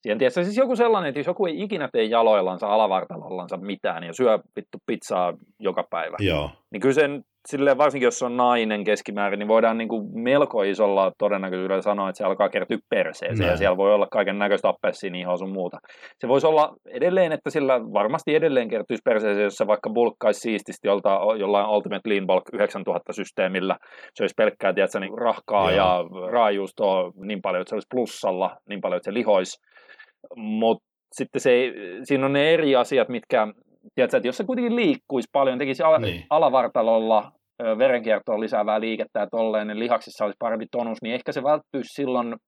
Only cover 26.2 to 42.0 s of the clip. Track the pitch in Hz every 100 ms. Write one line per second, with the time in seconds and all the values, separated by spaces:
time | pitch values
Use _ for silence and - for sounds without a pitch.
26.2 | 90 120 107 101 95 - 104 95 90 95
27.2 | 98 101 98 90 90 107 - 127 113 -
28.2 | 101 92 92 - _ 101 95 90 - 107
29.2 | 110 98 92 - _ _ _ - - _
30.2 | - - 107 110 113 107 _ _ _ -
31.2 | 127 135 135 123 127 107 95 95 131 139
32.2 | 135 143 151 170 151 131 117 131 107 120
33.2 | _ 123 107 - _ _ - - 123 -
34.2 | - - 202 254 240 240 196 127 _ 135
35.2 | - 143 135 123 139 131 160 156 104 85
36.2 | 80 151 151 123 117 123 113 113 110 110
37.2 | - _ _ _ 117 110 131 123 113 104
38.2 | - 107 110 113 107 107 113 110 110 110
39.2 | 101 117 113 107 107 107 120 120 - -
40.2 | 104 - 117 113 113 123 117 113 113 123
41.2 | - 143 131 151 _ 139 120 -